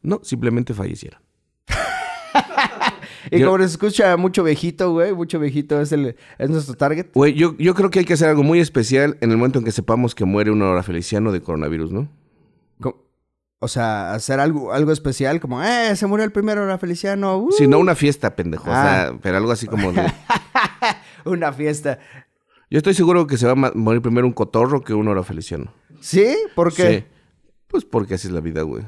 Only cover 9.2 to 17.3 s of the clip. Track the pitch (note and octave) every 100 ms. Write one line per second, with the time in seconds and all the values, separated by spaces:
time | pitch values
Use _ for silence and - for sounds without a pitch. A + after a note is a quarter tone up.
9.2 | A#2 A2+ B2+ C3 A2+ G#2+ - A#2 A#2+ -
10.2 | G2 G2+ G#2+ G#2+ G2 F2+ F#2 E2+ F2 G#2
11.2 | A2 F2+ - D#2 D2+ D#2+ D#2+ G2 D3 _
12.2 | _ _ _ _ _ _ C3 - _ _
13.2 | _ _ _ _ - B2+ A2+ G#2+ F2 G#2+
14.2 | - C3+ D3 D3+ A2+ B2+ D3+ D3+ D3 -
15.2 | C3+ D#3+ C#3+ B2 F#3+ A#3+ A3+ G3+ G3+ G#3
16.2 | A3 G#3 G#3+ G#3 G3 F#3 F3 F3 G3 G3
17.2 | G3